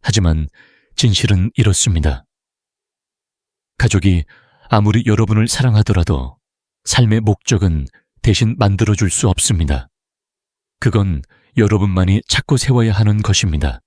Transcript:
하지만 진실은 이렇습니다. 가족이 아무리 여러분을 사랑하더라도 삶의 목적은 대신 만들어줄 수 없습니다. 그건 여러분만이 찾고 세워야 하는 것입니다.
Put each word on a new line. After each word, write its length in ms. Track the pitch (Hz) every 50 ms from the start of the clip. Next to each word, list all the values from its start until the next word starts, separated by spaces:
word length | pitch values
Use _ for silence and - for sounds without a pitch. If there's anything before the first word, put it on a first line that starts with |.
하지만 480 | - - - 110 95 82 80 78 76 71 _ _ - _ _ _ _ _ _
진실은 540 | - - 120 98 - - - 101 92 92 - _
이렇습니다. 720 | - 117 104 92 - - 110 95 82 71 71 67 64 _ _ _ _ _ _ _ _ _ _ _ _ _ _ _ _ _ _ _ _ _ _ _ _ _ _ _ _ _ _ _
가족이 480 | _ - 117 - 98 82 98 92 85 80 _ - _ _ _ _ _ _ -
아무리 340 | - 107 104 104 101 120 113
여러분을 420 | 107 107 101 113 98 107 107 110
사랑하더라도 920 | 113 - - 127 127 110 107 104 - 98 90 85 - 85 67 64 65 - _ _ _ _ _ _ _ _ _ _
삶의 380 | - - - 123 110 107 113
목적은 680 | 110 107 101 - _ - 123 95 101 92 80 76 69 64 _ - _ _ _ _
대신 360 | - 117 101 - 120 110 107
만들어줄 520 | - 113 101 98 92 113 107 107 - 110 92
수 200 | - - - 110
없습니다. 580 | 92 - - - 113 85 80 71 73 65 - _ _ _ _ _ _ _ _ _ _ _ _ _ _ _ _ _ _ _
그건 400 | - 123 - 110 98 95 85 69 - _ _ _ _ _ _
여러분만이 680 | - 107 98 107 101 98 101 92 92 92 90 98 107 -
찾고 300 | - - - - - 147
세워야 340 | 123 - - 127 123 113 113
하는 300 | 104 98 110 107 104 107
것입니다. 580 | 101 - 95 - - 95 78 73 69 71 62 - _